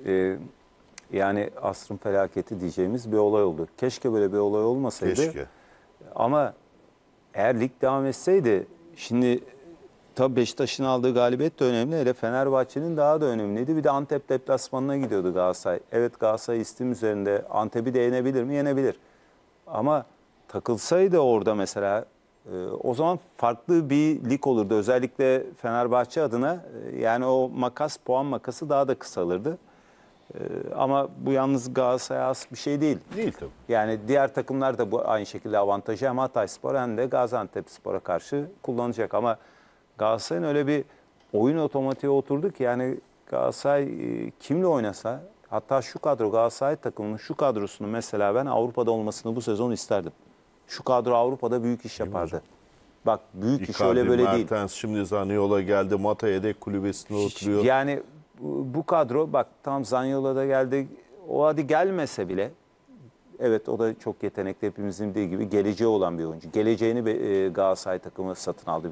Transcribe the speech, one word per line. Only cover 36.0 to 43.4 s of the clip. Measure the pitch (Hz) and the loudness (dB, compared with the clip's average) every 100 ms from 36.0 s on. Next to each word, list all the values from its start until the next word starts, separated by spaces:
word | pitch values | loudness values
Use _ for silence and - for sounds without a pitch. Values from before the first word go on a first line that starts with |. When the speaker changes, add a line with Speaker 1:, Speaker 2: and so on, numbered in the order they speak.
| 135 | -2
Speaker 1:
hem | 123 | 0
Hatayspor | 131 - 101 - 131 135 | -2 -2 -4 -4 -4 -2
hem | 123 107 | -2 -2
de | 127 | 0
Gaziantepspor'a | 131 123 120 98 - 90 - 95 95 | 0 0 -2 -4 -8 -10 -12 -6 -6
karşı | - 85 - 143 147 196 | -2 -4 -2 -6 -6 -10
kullanacak. | - 120 120 113 104 | -8 -4 -2 -2 -2
Ama | 104 117 110 _ _ _ _ _ - | 0 0 -2 _ _ _ _ _ -2
Galatasaray'ın | 107 113 - 170 165 | 0 0 -2 -4 0
öyle | 147 143 | 0 2
bir | 147 - - _ _ _ | 0 -2 -12 _ _ _
oyun | 104 120 160 | 2 2 2
otomatiğe | 151 139 135 135 143 | 0 0 -2 -2 2
oturdu | 139 135 143 190 | 2 2 -2 -2
ki | - | -2
yani | 123 123 127 135 - _ - | -2 0 -2 -6 -12 _ -6
Galatasaray, | 127 | -2